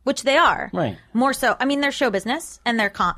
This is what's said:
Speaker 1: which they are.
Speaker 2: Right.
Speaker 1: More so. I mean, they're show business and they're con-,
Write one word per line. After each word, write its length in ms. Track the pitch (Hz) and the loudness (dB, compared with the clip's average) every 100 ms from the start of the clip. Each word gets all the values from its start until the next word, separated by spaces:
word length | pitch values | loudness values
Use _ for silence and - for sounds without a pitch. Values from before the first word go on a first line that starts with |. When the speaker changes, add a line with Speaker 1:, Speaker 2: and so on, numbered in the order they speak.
Speaker 1:
which 200 | 254 269 | -4 -2
they 120 | 269 285 | 2 4
are. 340 | 302 156 - | 4 2 -4
Speaker 2:
Right. 240 | 180 131 90 - | -2 -2 -4 -6
Speaker 1:
More 180 | 226 269 | 0 0
so. 240 | 262 247 - | 2 0 0
I 60 | |
mean, 160 | 262 285 | 0 0
they're 120 | 285 | 0
show 160 | - 254 | 0 0
business 500 | 196 226 294 - - 240 | 0 -2 -6 -6 -8 -4
and 120 | 226 | 0
they're 120 | 202 | -2
con-, 240 | - 180 | 0 -2